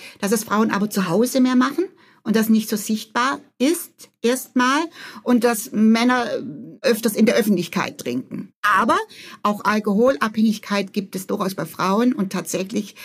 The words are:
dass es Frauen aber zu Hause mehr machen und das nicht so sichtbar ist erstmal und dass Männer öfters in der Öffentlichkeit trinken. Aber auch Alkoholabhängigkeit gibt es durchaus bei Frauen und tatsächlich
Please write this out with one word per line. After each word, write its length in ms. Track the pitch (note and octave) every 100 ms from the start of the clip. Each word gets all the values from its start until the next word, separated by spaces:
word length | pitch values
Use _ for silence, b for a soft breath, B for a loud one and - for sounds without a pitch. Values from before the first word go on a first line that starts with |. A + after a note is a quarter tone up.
| B B
dass 120 | G3+
es 100 | A3
Frauen 300 | A3 G#3+ A3
aber 180 | G3+ G#3
zu 180 | G3+ F3+
Hause 320 | F3+ B3+ C4
mehr 140 | B3+
machen 300 | B3+ C4 D4 G4 b b b
und 140 | - G#3+
das 140 | A3
nicht 180 | A3 G#3+
so 80 | G#3
sichtbar 640 | - G#3+ - A#3+ B3+ C#4+ - _
ist 520 | C4 E4+ - _ - _
erstmal 600 | A3+ B3+ - B3+ B3 C#4+ E4 B B B
und 200 | - B3
dass 300 | A#3+ A3+ -
Männer 540 | G#3 A3 A3+ B3 B3+ A#3 - - - - -
öfters 320 | - A3+ A#3
in 100 | F#3+
der 120 | A3 A#3
Öffentlichkeit 600 | A3 F3+ E3 F#3 - -
trinken. 560 | B2+ B2 - - - _
Aber 380 | G#3 F#3+ A3+ F4+ A4 B B B
auch 220 | G#3 G#3
Alkoholabhängigkeit 1300 | - G#3+ G#3+ G3 B3 C#4 A3 A3 A3 G#3 - G3+ G3
gibt 240 | G#3 G3 F#3
es 100 | -
durchaus 280 | G#3 F#3+
bei 100 | F#3+
Frauen 480 | D#3+ - F3+ G3+ B3
und 180 | C#4 F#3+
tatsächlich 640 | F#3 D#3+ E3 F#3+ A3 G#3 B